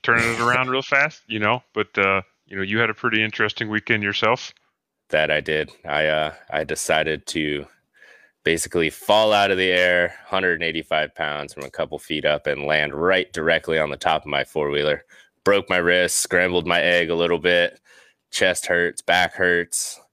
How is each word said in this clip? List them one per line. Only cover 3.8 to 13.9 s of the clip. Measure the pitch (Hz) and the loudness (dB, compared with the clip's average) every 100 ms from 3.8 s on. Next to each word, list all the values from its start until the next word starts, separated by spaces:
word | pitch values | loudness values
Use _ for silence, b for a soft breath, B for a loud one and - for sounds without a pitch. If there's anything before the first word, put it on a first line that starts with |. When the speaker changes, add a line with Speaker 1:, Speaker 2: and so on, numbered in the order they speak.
| - 110 | -2 -2
Speaker 1:
yourself. | 101 101 110 127 - _ _ _ _ _ _ | 0 0 0 0 -4 _ _ _ _ _ _
Speaker 2:
That | 78 78 | 0 2
I | 76 | 0
did. | 76 78 76 - | 0 -4 -4 -10
I, | 82 73 78 | -4 -2 0
uh, | 78 76 - - | 0 -2 -8 -8
I | 78 | -6
decided | 76 78 - 80 78 78 - | -4 -6 0 0 0 -4 -6
to | 82 76 73 71 _ _ b b b b b | -4 -4 -4 -8 _ _ b b b b b
basically | - 82 - 90 80 | -2 -2 -2 -2 -2
fall | - - 104 110 | -2 2 4 4
out | 104 101 | 4 2
of | 92 | 2
the | 92 | 2
air, | 90 90 90 87 - | 2 2 2 0 -6
hundred | - 95 92 | -6 -2 0
and | 82 | -2
eighty-five | 82 80 - 78 76 | -4 -6 -2 -2 -2
pounds | - 76 76 71 | -6 -6 -6 -10
from | - | -12
a | 69 | -12
couple | - 73 73 | -6 -6 -8
feet | - 78 | -6 -2
up | 76 73 - | -2 -2 -2
and | 71 | -4
land | 71 76 73 | 0 0 0
right | 71 87 95 90 | 0 0 0 -2
directly | 85 80 82 - 80 | -4 0 0 0 -2
on | 76 | -2